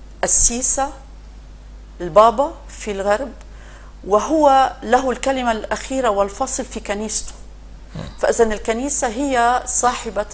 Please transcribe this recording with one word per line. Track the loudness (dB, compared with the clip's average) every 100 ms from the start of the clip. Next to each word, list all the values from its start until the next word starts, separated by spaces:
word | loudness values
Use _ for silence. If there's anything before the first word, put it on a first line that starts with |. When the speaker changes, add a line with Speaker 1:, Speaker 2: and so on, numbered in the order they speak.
| -18 -4
Speaker 1:
قسيسة، | 2 4 4 2 0 0 -2 -6 -16 -18 -18 -18 -18 -18 -18 -18 -18 -10
البابا | 2 6 6 6 0 -4 -14
في | -10 -6
الغرب، | -4 0 0 -2 -10 -16 -18 -18 -18 -18 -14 0
وهو | 2 4 4 6 6 4 0
له | 2 2 2
الكلمة | -2 0 0 0
الأخيرة | -2 -2 -6 -2 0 2
والفصل | 2 0 0 -4 -4 -6
في | -8
كنيسته. | -6 -4 -4 -4 -6 -10 -16 -18 -18 -18 -14 -12
Speaker 2:
مم. | -12 -2
Speaker 1:
فإذن | 0 4 2
الكنيسة | 2 -4 -2 -2 0 -2
هي | -2 0 2 4 2 0
صاحبة | 0 2 0 -4 -6 -6